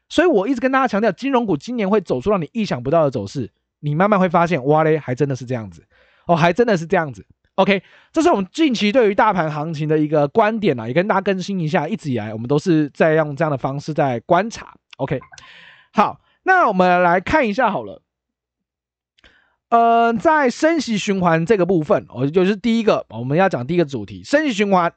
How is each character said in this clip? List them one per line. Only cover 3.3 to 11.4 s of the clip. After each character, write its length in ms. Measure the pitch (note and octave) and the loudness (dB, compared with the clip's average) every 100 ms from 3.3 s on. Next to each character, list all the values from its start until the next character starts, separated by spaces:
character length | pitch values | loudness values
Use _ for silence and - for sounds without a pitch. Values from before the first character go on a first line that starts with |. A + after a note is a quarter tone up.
| C#3+ G#2 _ _ _ | -8 -10 _ _ _
你 160 | D3 D3+ | -4 0
慢 120 | G#3 | 2
慢 120 | G3 | 2
会 100 | F#3 | 2
发 160 | E3+ E3+ | 2 0
现， 180 | D#3 C#3+ | 0 2
哇 180 | D#3 | 2
嘞， 140 | D#3 D#3 | 2 0
还 180 | B2+ B2+ | -2 -4
真 120 | C#3+ | -2
的 80 | B2+ | -4
是 100 | B2 | -6
这 100 | B2 | -8
样 140 | G2+ | -10
子。 140 | D#2+ _ _ _ _ - | -16 _ _ _ _ -2
哦， 100 | D#3+ | 2
还 180 | E3+ | 2
真 120 | F3+ A#3+ | 2 2
的 120 | F3 | 0
是 80 | E3 | 0
这 100 | F#3 | -2
样 160 | D3+ | -2
子。 140 | G#2 - _ _ - | -10 -20 _ _ 0
OK， 280 | F#3+ G3 - - _ | 0 0 -4 -20 _
这 100 | D#4+ | 0
是 100 | E4 | 2
我 60 | G#3+ | 2
们 100 | F#3 | -2
近 220 | - D#4 | 0 0
期 180 | A3 G#3 | 2 0
对 200 | B3+ G#3 | 2 2
于 20 | |
大 180 | G#3 A3 | 2 2
盘 200 | F#3 D#3 | 0 -2
行 200 | D#3+ E3 | -4 -6
情 160 | D3 D#3 | -6 -2
的 80 | D#3 | 0
一 100 | D3+ | 0
个 200 | D3+ C#3+ | 0 2
观 320 | - G#3+ A3+ | 2 0 0
点 200 | F#3+ A#2+ | -2 -2
啊， 80 | A2+ | -2
也 60 | |
跟 140 | D3 G#3 | -2 0
大 60 | |
家 80 | G3 | 0
更 180 | G3+ | -2
新 200 | F#3+ | -4